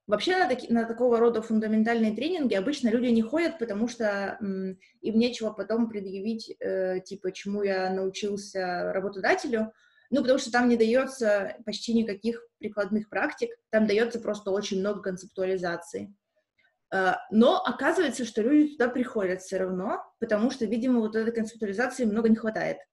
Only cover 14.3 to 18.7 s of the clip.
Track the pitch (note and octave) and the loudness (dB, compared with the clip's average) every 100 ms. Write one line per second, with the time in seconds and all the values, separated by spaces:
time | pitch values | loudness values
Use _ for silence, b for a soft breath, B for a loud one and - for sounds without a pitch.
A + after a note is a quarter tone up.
14.3 | G#3 G3 G3 G#3 F#3+ G3+ G3+ G3 F3+ F#3+ | -6 -2 -2 -2 -2 -2 -4 -6 -8 -10
15.3 | - F#3 F#3+ F3 E3+ - F#3+ G3+ - _ | -4 -2 -2 -4 -6 -8 -12 -12 -16 _
16.3 | _ _ _ _ _ - F#3+ F#3 - - | _ _ _ _ _ -4 0 2 0 0
17.3 | G#3+ B3+ F#4 B3+ A#3+ C#4+ F4 C#4+ A3 A3+ | 6 6 6 0 0 0 2 0 -2 -4
18.3 | A3 A3+ D4+ D4 | 0 4 4 4